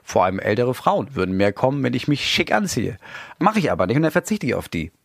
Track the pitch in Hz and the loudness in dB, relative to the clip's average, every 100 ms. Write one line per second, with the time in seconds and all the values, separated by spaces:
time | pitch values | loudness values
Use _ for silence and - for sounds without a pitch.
0 | - 110 92 95 - 104 123 123 175 196 | -2 2 2 2 0 2 0 2 0 0
1 | 104 110 90 95 101 - 131 143 123 127 | -2 -2 0 2 2 2 0 2 -2 -2
2 | - 143 - - 170 220 196 123 98 - | 0 0 0 0 2 2 2 -2 -4 -6
3 | - - - - 185 220 151 90 92 135 | -16 -18 -14 -2 0 2 0 2 2 2
4 | 160 180 - 214 131 92 - 85 76 _ | 2 0 -2 -4 -2 -4 -4 -6 -6 _